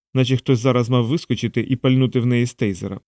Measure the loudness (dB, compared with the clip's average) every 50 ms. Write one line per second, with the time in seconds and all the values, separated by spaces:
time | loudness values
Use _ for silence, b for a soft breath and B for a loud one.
0 | _ _ -2 0 0 2 0 -2 0 0 0 2 2 2 2 2 0 0 0 0
1 | 0 0 -2 -4 -2 -4 -4 -2 -2 -4 -2 -2 -2 -2 -2 0 2 2 2 4
2 | 2 2 0 0 0 2 2 2 0 -2 -2 -2 -2 -2 -2 -4 -8 -10 -10 -10
3 | _